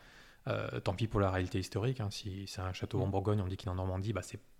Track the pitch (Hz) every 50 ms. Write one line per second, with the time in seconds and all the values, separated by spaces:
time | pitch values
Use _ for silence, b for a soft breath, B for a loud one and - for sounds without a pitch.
0 | B B B B B B B B B - 110 107 107 - - 117 - - 92 95
1 | 113 107 - 107 98 95 92 92 92 87 - 98 95 - - 104 101 127 135 -
2 | 120 101 - - - 107 92 98 98 95 - - 92 92 92 - - - - 98
3 | 95 98 98 98 98 107 104 104 95 92 95 - - 95 90 92 92 95 92 92
4 | 98 107 117 92 90 - - 104 - - -